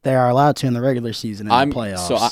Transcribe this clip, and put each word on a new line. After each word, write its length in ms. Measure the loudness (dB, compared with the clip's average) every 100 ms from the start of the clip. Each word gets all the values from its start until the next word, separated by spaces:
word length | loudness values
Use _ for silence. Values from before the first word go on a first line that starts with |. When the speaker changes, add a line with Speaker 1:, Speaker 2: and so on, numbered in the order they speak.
Speaker 1:
they 120 | 0
are 160 | 2 2
allowed 260 | 4 2 2
to 100 | -2
in 60 |
the 80 | 0
regular 320 | 0 -2 -4
season 340 | -8 -8 -8 2
and 40 |
Speaker 2:
I'm, 140 | 2 2
Speaker 1:
the 60 | -2
playoffs. 320 | -6 -6 -2
Speaker 2:
so 80 | 0
I, 140 | 0